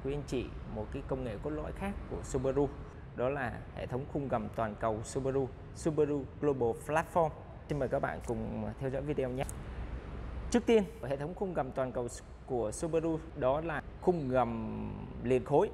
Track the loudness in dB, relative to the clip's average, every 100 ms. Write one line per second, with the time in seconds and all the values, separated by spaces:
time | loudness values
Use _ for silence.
0 | -2 -4 -2 -2 -2 -6 -8 -6 -4 -6
1 | -4 -4 -2 -4 -4 -4 -6 -4 -6 -6
2 | -6 -8 -2 0 2 4 2 0 -12 -12
3 | -12 -2 0 0 -2 -4 -8 -6 -4 -4
4 | -2 -4 0 0 -2 -2 -2 0 0 0
5 | -2 -2 0 2 0 -4 -12 -2 0 4
6 | 4 2 -2 0 2 4 2 2 2 2
7 | 4 4 4 2 -12 -14 -4 0 2 2
8 | 0 -2 -2 -2 -2 -2 -4 -2 -2 -2
9 | -2 0 0 0 -2 -4 -8 -6 -6 -6
10 | -6 -8 -6 -6 2 2 8 6 6 -2
11 | -4 -2 -2 -2 -2 0 0 0 0 0
12 | -2 -4 -12 -16 -2 0 0 0 2 2
13 | 2 0 -4 0 2 4 0 -4 -6 0
14 | 4 4 4 4 4 2 -4 -4 -4 -6
15 | -8 -4 4 4 6 6 6